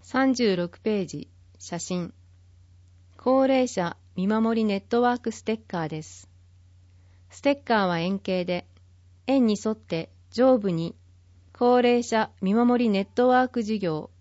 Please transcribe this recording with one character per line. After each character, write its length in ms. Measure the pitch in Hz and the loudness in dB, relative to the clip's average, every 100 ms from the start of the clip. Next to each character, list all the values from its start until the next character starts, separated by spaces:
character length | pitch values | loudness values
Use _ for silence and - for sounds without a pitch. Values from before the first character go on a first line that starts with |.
三 320 | - 254 269 | -6 0 0
十 240 | 240 233 180 | 2 0 0
六 240 | 175 - | -4 -6
ペ 220 | 220 208 | -4 -4
ー 40 | 180 | -4
ジ、 220 | 147 - - - - | -10 -14 -20 -20 -20
写 200 | - 170 | -12 -12
真。 360 | - 180 175 - - - _ - _ - - - _ - | -6 -6 -6 -12 -20 -20 _ -20 _ -20 -20 -20 _ -6
高 280 | - 262 269 | 0 2 4
齢 220 | 262 254 | 2 0
者 300 | - 170 - _ - | -2 -4 -6 _ -4
見 100 | 190 | 0
守 360 | 220 226 226 | 2 2 0
り 20 | |
ネ 120 | 220 196 | 0 -2
ッ 40 | |
ト 220 | - 240 | -2 0
ワ 100 | 240 | 0
ー 60 | 247 | 0
ク 140 | 240 | -6
ス 100 | 220 | -8
テ 140 | - 220 | -6 -8
ッ 40 | - | -6
カ 140 | 180 | -6
ー 60 | 160 | -6
で 120 | 156 | -8
す。 300 | 156 - - - - - - - - - - _ - | -12 -20 -20 -20 -20 -20 -20 -20 -20 -20 -20 _ -20
ス 140 | - | -4
テ 80 | 285 | -2
ッ 120 | 277 | -2
カ 220 | - 226 | 0 0
ー 20 | 190 | 2
は 120 | 170 | -2
円 200 | 175 196 | -2 -4
形 280 | - 185 180 | -4 -4 -2
で、 200 | 180 - - _ _ _ _ - | -6 -8 -20 _ _ _ _ -2
円 180 | 269 | 2
に 140 | 233 208 | 2 0
沿 100 | 220 | -2
っ 40 | 220 | -6
て 340 | - 165 - _ _ | -6 -8 -8 _ _
上 260 | - 262 254 | 2 4 4
部 140 | 202 | 2
に 260 | 170 165 - _ _ _ _ _ | -4 -4 -10 _ _ _ _ _
高 300 | - 247 247 | -2 2 4
齢 200 | 240 240 | 4 2
者 280 | 240 226 220 - | 0 -2 -2 -4
見 140 | 190 | -2
守 300 | 214 240 247 | 2 2 2
り 40 | 240 | 2
ネ 120 | 196 | 0
ッ 40 | |
ト 240 | 196 - 247 | -2 0 4
ワ 160 | 254 | 4
ー 40 | 254 | 2
ク 140 | 247 | -2
事 160 | 208 220 | -4 -4
業 320 | 185 156 - _ | -2 -4 -8 _